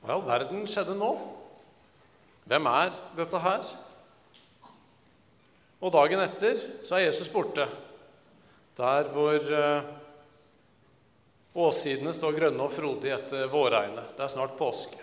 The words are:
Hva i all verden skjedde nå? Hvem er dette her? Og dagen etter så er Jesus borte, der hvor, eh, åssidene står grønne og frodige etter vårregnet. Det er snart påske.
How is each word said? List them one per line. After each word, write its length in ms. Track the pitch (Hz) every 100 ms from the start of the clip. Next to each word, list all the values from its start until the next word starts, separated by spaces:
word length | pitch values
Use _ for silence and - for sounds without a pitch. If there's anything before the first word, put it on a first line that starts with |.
Hva 80 | -
i 40 | 165
all 100 | 151
verden 400 | 120 135 196 208
skjedde 280 | 208 175 196
nå? 140 | 220 - - - - - - _ _ _ _ _ _ _ -
Hvem 180 | 143 143
er 240 | 131 180 175 - 165
dette 240 | 165 185
her? 300 | 175 214 - - - - - _ _ - - _ - - _ _ _ _ _ _ _ _ _ _
Og 120 | 185
dagen 260 | 165 151 190
etter 380 | 180 - 214 - - -
så 140 | - 185
er 80 | 175
Jesus 240 | - 180
borte, 320 | - 135 - 135 - - - - _ _ _ - _ _ -
der 320 | 123 143 151
hvor, 260 | 139 147 151
eh, 480 | 147 151 147 147 143 - - - - _ _ _ _ _ _ _ _ _ _ _ _
åssidene 580 | 175 165 - 143 135 151
står 240 | 160 156 151
grønne 260 | 160 127 139
og 60 |
frodige 440 | 127 151 117 131 127
etter 320 | - 135 131
vårregnet. 680 | 147 131 113 101 101 - -
Det 80 |
er 100 | 139
snart 240 | 135 135 -
påske. 400 | 143 - - -